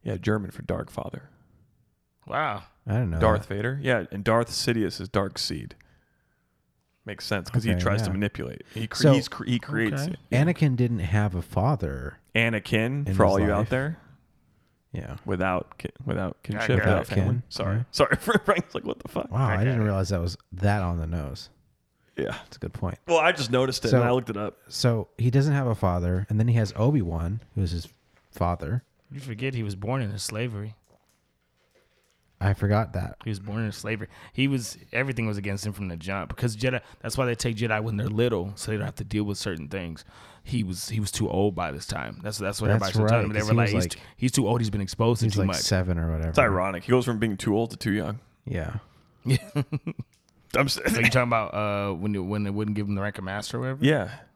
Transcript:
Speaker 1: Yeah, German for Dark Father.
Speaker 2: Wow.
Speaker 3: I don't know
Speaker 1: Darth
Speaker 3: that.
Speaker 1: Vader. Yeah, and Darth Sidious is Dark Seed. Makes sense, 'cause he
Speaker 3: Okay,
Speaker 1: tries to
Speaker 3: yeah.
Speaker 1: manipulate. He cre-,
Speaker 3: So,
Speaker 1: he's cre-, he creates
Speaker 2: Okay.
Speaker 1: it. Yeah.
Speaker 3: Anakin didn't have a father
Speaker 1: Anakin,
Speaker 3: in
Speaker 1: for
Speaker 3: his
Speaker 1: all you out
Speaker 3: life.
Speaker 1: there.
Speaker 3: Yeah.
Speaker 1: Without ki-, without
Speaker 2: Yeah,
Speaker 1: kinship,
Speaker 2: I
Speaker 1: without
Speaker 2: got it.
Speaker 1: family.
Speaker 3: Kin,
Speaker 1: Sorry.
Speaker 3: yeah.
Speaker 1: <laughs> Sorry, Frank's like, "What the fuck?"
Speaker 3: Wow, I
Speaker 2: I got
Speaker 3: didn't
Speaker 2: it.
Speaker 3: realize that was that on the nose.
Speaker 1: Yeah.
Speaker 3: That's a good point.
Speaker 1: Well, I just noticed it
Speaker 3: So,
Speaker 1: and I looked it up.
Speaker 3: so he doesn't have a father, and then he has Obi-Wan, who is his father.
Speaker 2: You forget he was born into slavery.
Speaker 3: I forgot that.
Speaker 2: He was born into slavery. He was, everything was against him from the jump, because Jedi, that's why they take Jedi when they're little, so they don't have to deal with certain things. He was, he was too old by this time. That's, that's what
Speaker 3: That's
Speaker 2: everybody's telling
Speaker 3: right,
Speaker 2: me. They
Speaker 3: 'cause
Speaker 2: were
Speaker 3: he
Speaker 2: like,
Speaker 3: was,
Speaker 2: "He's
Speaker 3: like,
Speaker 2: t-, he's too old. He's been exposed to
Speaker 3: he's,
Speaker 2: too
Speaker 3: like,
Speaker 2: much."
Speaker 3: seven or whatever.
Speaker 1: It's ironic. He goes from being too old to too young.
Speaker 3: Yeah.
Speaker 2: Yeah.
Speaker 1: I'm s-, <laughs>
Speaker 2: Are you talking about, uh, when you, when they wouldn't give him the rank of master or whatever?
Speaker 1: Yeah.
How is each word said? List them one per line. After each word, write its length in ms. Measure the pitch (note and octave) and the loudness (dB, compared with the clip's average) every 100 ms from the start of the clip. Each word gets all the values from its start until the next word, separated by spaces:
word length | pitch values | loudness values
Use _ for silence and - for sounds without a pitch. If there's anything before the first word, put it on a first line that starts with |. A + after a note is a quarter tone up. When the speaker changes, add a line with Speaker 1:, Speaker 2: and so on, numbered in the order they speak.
Speaker 1:
Yeah, 140 | A2+ G2 | -6 -2
German 340 | G#2 G#2+ G2 | 0 0 -2
for 120 | - | -10
Dark 260 | - E2 - | -6 -6 -6
Father. 380 | - - - - _ _ _ _ _ _ _ _ _ - | -10 -10 -12 -16 _ _ _ _ _ _ _ _ _ -6
Speaker 2:
Wow. 360 | C3+ D3+ G2+ - _ | -4 -2 -4 -12 _
Speaker 3:
I 80 | - | -2
don't 160 | G#2+ A2 | 0 0
know 80 | D#2+ | 2
Speaker 1:
Darth 280 | A2 G#2 - | 4 2 -2
Speaker 3:
that. 80 | |
Speaker 1:
Vader. 240 | G2 A#2 C#3 | -4 -4 -2
Yeah, 240 | C3+ A#2 F2 | 0 0 0
and 120 | G2+ | -2
Darth 240 | G2+ A2+ A2+ | 2 2 2
Sidious 500 | - - A#2 F#2+ - | -2 0 2 0 -2
is 80 | F#2+ | -2
Dark 300 | G#2 G2 - | -2 -2 -4
Seed. 380 | - D2+ A1+ - - _ _ _ _ _ _ _ _ _ _ _ | -6 -6 -10 -16 -20 _ _ _ _ _ _ _ _ _ _ _
Makes 200 | - G2 | -14 -12
sense, 240 | - G2+ F2+ | -4 -4 -2
'cause 140 | B2+ | -2
he 80 | A2 | 0
Speaker 3:
Okay, 80 | F2+ | 0
Speaker 1:
tries 220 | F2+ G#2 | 2 2
to 40 | G#2 | 0
Speaker 3:
yeah. 40 | |
Speaker 1:
manipulate. 480 | G2 G2+ - B1 - - | 0 -2 -4 -10 -10 -12
He 100 | A2 | -8
cre-, 160 | A2+ - | -6 4
Speaker 3:
So, 120 | D#3 | 6
Speaker 1:
he's 140 | C#3 - | 6 4
cre-, 180 | - | -6
he 120 | - A#2+ | -2 -2
creates 420 | - A2+ A2 C#3 | 0 0 0 0
Speaker 2:
Okay. 80 | D3+ | -4
Speaker 1:
it. 60 | F3 - | -8 0
Yeah. 140 | B2 | 2
Speaker 3:
Anakin 300 | D#3+ - D3+ | 4 4 2
didn't 240 | B2 A#2+ A2+ | 4 2 2
have 340 | E2+ G#2 G#2 | 2 2 2
a 80 | F2+ | 0
father 760 | - G#2+ A2+ C#3 D#2+ C2+ C#2 - _ | -2 0 2 2 -2 -4 -8 -12 _
Speaker 1:
Anakin, 720 | A2 A2+ A2 - A2 A2+ C#3+ C#3+ | 0 2 0 0 0 0 -2 0
Speaker 3:
in 80 | |
Speaker 1:
for 80 | F#2+ | 4
Speaker 3:
his 80 | G2 | 6
Speaker 1:
all 80 | G2 | 6
you 120 | G#2 | 4
out 60 | G2+ | 2
Speaker 3:
life. 100 | A2+ | 2
Speaker 1:
there. 280 | B2+ C#3+ E3 - - _ _ _ _ _ _ _ | 0 -2 -6 -14 -20 _ _ _ _ _ _ _
Speaker 3:
Yeah. 260 | - - - | -10 -10 -10
Speaker 1:
Without 520 | - F#2+ F#2 F#2 - - | -4 0 0 0 -4 -12
ki-, 100 | - - | -12 -8
without 320 | C3+ - F#2 - | -4 -2 -4 -8
Speaker 2:
Yeah, 160 | - G#2 | -8 -4
Speaker 1:
kinship, 100 | A2 | 2
Speaker 2:
I 40 | |
Speaker 1:
without 100 | A#2+ | 2
Speaker 2:
got 160 | G#2 G2+ | 4 2
it. 60 | - | 2
Speaker 1:
family. 260 | G2+ F#2+ | 0 2
Speaker 3:
Kin, 80 | A#2+ - | 0 -4
Speaker 1:
Sorry. 280 | - D#2+ G#2+ | -4 -2 -2
Speaker 3:
yeah. 60 | B2+ | -2
Speaker 1:
<laughs> 40 | |
Sorry, 240 | - C#3+ - | 0 2 2
Frank's 580 | - A#3 - F3 - | 2 2 4 2 0
like, 80 | - | -6
"What 140 | - - | -6 -8
the 80 | - | -6
fuck?" 240 | - - | -6 -4
Speaker 3:
Wow, 160 | A#2+ C3 | 0 0
I 60 | |
Speaker 2:
I 20 | A2 | 2
got 60 | |
Speaker 3:
didn't 180 | A#2+ A#2+ | 2 2
Speaker 2:
it. 40 | |
Speaker 3:
realize 240 | G#2+ F#2+ F#2 | 2 2 0
that 100 | F#2+ | 0
was 160 | F2 E2+ _ | -2 -6 _
that 320 | F2+ G2+ G#2 | 0 2 2
on 160 | F2+ E2+ | 0 -2
the 80 | D#2+ | -2
nose. 420 | E2+ C#2+ - - _ _ _ _ _ _ - | -4 -4 -10 -14 _ _ _ _ _ _ -6
Speaker 1:
Yeah. 80 | C2+ - | -4 -6
Speaker 3:
That's 140 | - - | -14 -10
a 20 | |
good 140 | F2+ | -10
point. 260 | - F2+ F2 - | -4 -6 -6 2
Speaker 1:
Well, 100 | E3 | 4
I 140 | D#3+ | 4
just 180 | D#3+ A#2 | 2 0
noticed 340 | B2+ C3 B2+ | 2 2 0
it 20 | A#2 | 4
Speaker 3:
So, 80 | B2+ | 4
Speaker 1:
and 80 | A#2+ | 6
I 40 | |
looked 180 | B2+ A#2 | 2 0
it 80 | G2+ | -4
up. 220 | G#2 - - | -6 -8 -14
Speaker 3:
so 400 | - B2 A2+ G#2 - | 0 2 2 -4 0
he 140 | A#2+ | 4
doesn't 220 | C3+ C#3+ | 4 4
have 120 | C#3+ | 2
a 80 | B2+ | 0
father, 520 | G#2+ F#2+ F2 F2 F2+ G2 | 2 2 2 2 0 0
and 100 | G#2+ | 2
then 80 | A#2 | 4
he 40 | |
has 160 | A#2 G#2 | 4 2
Obi-Wan, 680 | - A#2 D3+ F2 D#2+ E2+ A2+ - | 2 2 2 0 -2 -2 -4 -6
who 60 | - | -2
is 80 | F2+ | -2
his 160 | E2+ - _ _ _ _ | -2 -6 _ _ _ _
father. 540 | - F2 F2 D2 B2 _ _ _ | -2 -2 -2 -2 -4 _ _ _
Speaker 2:
You 100 | C#3 | -14
forget 340 | C3+ G#2+ C3 | -10 -6 -4
he 80 | B2+ | -4
was 120 | G#2 | -4
born 260 | F#2+ G2+ C3+ | -4 -4 -2
into 160 | G#2+ G2+ | -4 -6
slavery. 560 | - G#2+ B2 G#2+ G#2+ G#2+ _ _ _ _ _ _ _ _ _ _ _ _ _ _ _ _ | -6 -4 -4 -6 -10 -14 _ _ _ _ _ _ _ _ _ _ _ _ _ _ _ _
Speaker 3:
I 120 | F#2+ | 0
forgot 400 | G2 G2+ G#2 A2+ | 2 4 2 2
that. 240 | F2+ D2 - | -4 -6 -8
Speaker 2:
He 60 | - | -6
was 100 | G2+ | -6
born 200 | G#2 G#2+ | -6 -4
into 80 | A2 | -4
slavery. 360 | G2 G2+ G#2+ G#2 - - | -6 -6 -6 -8 -14 -10
He 140 | - C#3 | 0 0
was, 300 | C3+ A2 - - | 0 -4 -12 -8
everything 360 | A#2 C3+ A#2+ A2+ | -4 -2 -2 -2
was 100 | G2+ | -2
against 280 | G2 G2 | -4 -4
him 80 | G#2+ | -6
from 140 | G2+ G2 | -6 -6
the 60 | E2+ | -6
jump, 320 | F2+ G2 E2 | -6 -6 -6
because 220 | - B2 G#2+ | -2 -2 0
Jedi, 240 | B2+ B2+ - - | -2 -2 -8 -12
that's 160 | A2+ - | -6 -2
why 80 | |
they 100 | B2+ | -2
take 200 | A#2 A#2+ G#2+ | 0 -2 -2
Jedi 240 | A#2 G#2+ | 0 0
when 140 | A2+ G2+ | 0 -2
they're 100 | G#2 | -2
little, 420 | G#2+ A#2+ G#2 F#2 | 2 2 2 -4
so 160 | G2+ - | -8 -4
they 60 | G#2+ | -4
don't 80 | |
have 100 | G#2 | -4
to 80 | - | -6
deal 200 | G2 G#2+ | -4 -2
with 140 | G#2 G2 | -2 -2
certain 300 | G#2+ E2 D2 | -4 -6 -6
things. 360 | G2 F2 D#2+ - - - - | -8 -8 -12 -16 -20 -20 -20
He 200 | - B2 | -4 -2
was, 260 | F#2+ F2+ - | -2 -4 -4
he 100 | A2 | -4
was 120 | G2+ | -4
too 180 | - G#2 | -2 0
old 240 | F#2 G#2 | 2 0
by 180 | F2 E2+ | 0 -6
this 140 | C#2 | -6
time. 340 | - D#2+ A#1 G1+ | -8 -6 -6 -8
That's, 140 | G#2+ G#2+ | -10 -6
that's 200 | G2 G2+ | -6 -2
what 80 | G#2+ | 2
Speaker 3:
That's 120 | G#2 G2 | 2 2
Speaker 2:
everybody's 160 | G#2+ G#2+ | 2 4
telling 160 | A#2 G#2 | 4 2
Speaker 3:
right, 0 | |
Speaker 2:
me. 60 | |
They 60 | G#2+ | 0
Speaker 3:
'cause 60 | G#2+ | 2
Speaker 2:
were 40 | |
Speaker 3:
he 40 | A2+ | 4
Speaker 2:
like, 80 | G2+ | 4
Speaker 3:
was, 80 | G2+ | 2
Speaker 2:
"He's 0 | |
Speaker 3:
like, 80 | F2 | 0
Speaker 2:
t-, 80 | - - - | -4 -14 -2
he's 140 | B2 | 0
too 160 | - G#2+ | 2 2
old. 120 | A#2 | 2
He's 120 | A2 | 0
been 100 | G2+ | -2
exposed 380 | F#2+ - A#2 A#2+ | -4 2 2 4
to 80 | A2+ | 2
Speaker 3:
he's, 60 | |
Speaker 2:
too 60 | G2 | 4
Speaker 3:
like, 60 | F#2+ | 2
Speaker 2:
much." 100 | F2 | 2
Speaker 3:
seven 420 | - F#2+ F#2 E2+ | 2 2 2 0
or 100 | E2 | 0
whatever. 180 | D#2+ D#2+ | 0 2
Speaker 1:
It's 100 | E2 | 4
ironic. 440 | A#2+ F#2 F#2+ F2+ | 4 2 0 -4
He 60 | - | 2
goes 160 | B2 | 2
from 140 | A#2+ A2+ | 4 0
being 180 | A2+ G2 | -2 0
too 180 | A2 | 0
old 140 | G#2 A#2 | 0 0
to 60 | A#2 | -4
too 140 | - | -2
young. 280 | G#2 D#2 A2 _ _ | -2 -2 -8 _ _
Speaker 3:
Yeah. 320 | - F2+ D#2 G#2 - - _ _ | -8 -6 -4 -8 -12 -20 _ _
Speaker 2:
Yeah. 140 | A2+ C3 - | 0 0 0
Speaker 1:
I'm 1120 | D3 C#3 D3 - - - _ _ _ _ - | -6 -4 -6 -8 -12 -14 _ _ _ _ 0
s-, 140 | - - | 0 0
<laughs> 60 | - | 0
Speaker 2:
Are 40 | A#2 | 2
you 80 | A#2 | 4
talking 100 | B2+ A#2+ | 4 2
about, 240 | A#2 G#2 | 0 0
uh, 400 | G2+ G#2+ G2+ G2+ | -2 0 0 -2
when 200 | E2+ G#2 | -2 -2
you, 80 | G2+ | -2
when 200 | F#2 G#2 | -2 -2
they 60 | G2+ | -2
wouldn't 260 | G2+ G#2+ | -2 -2
give 120 | G#2 G#2 | -2 -2
him 80 | |
the 60 | G2 | -2
rank 180 | G#2 G2+ | -2 -6
of 40 | |
master 340 | F#2+ G2+ G#2 A#2+ | -6 -6 -6 -6
or 20 | |
whatever? 240 | B2+ C3+ | -4 2
Speaker 1:
Yeah. 240 | C#3+ D3+ F#2 - - | 4 4 -2 -8 -18